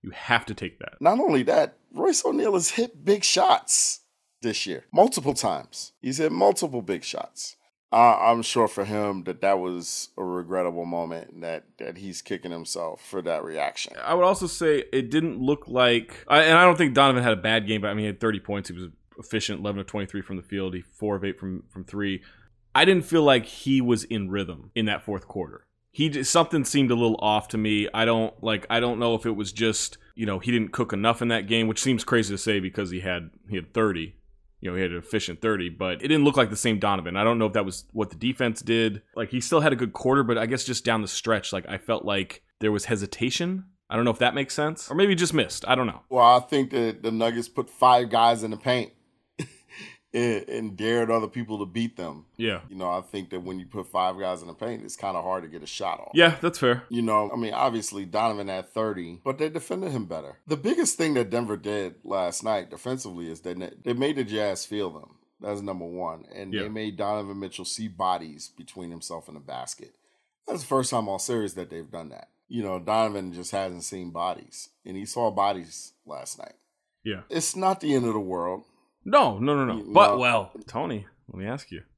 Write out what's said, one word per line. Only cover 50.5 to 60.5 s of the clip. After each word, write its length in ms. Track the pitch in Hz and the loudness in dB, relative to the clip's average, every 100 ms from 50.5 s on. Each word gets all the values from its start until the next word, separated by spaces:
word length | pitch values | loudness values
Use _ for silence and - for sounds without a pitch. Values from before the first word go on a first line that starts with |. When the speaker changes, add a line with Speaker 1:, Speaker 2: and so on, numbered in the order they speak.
| 117 110 95 | -6 -6 -4
Speaker 2:
dared 340 | 110 120 113 | 0 2 4
other 160 | 113 107 | 2 0
people 300 | - 110 107 | -6 -6 -6
to 60 | 98 | -6
beat 300 | 95 117 117 | -4 -4 -4
them. 300 | 87 71 80 - | -10 -10 _ -6
Speaker 1:
Yeah. 240 | 113 92 - | -4 -4 -10
Speaker 2:
You 80 | 95 | -8
know, 140 | 92 | -4
I 100 | 90 | -4
think 300 | 92 101 90 | -6 -10 -8
that 100 | 92 | -10
when 180 | 90 92 | -8 -10
you 80 | 90 | -10
put 200 | 104 90 | -12 -4
five 300 | 92 92 92 | 0 0 -2
guys 240 | 95 90 | -4 -6
in 60 | 85 | -10
the 60 | |
paint, 300 | 78 110 113 | -10 -8 -8
it's 120 | 107 - | -12 -8
kinda 240 | 98 90 | -6 -4
hard 200 | 87 95 | -4 -6
to 40 | 82 | -6
get 140 | 80 | -14
a 40 | 76 | -14
shot 340 | - 95 82 | -8 -6 -6
off. 100 | - | -4
Speaker 1:
Yeah, 220 | 151 170 147 | 4 4 4
that's 180 | 170 - | -4 0
fair. 260 | 127 120 - | 0 0 -2
Speaker 2:
You 120 | 120 | -4
know, 280 | 113 107 104 | 0 0 0
I 40 | 123 | -4
mean, 180 | 113 | -4
obviously 500 | 120 135 113 101 101 | 0 0 0 -6 -8
Donovan 440 | 95 104 113 104 98 | -4 0 0 -2 -6
had 220 | 92 92 | -8 -6
thirty, 480 | - 110 92 85 90 | -4 -2 -4 -10 -8
but 140 | - 131 | -8 -2
they 100 | 156 | -4
defended 440 | 156 - 185 190 | -4 -6 -6 -4
him 140 | 131 98 | -4 -6
better. 320 | 82 71 - | -8 -10 -18
The 100 | - | -6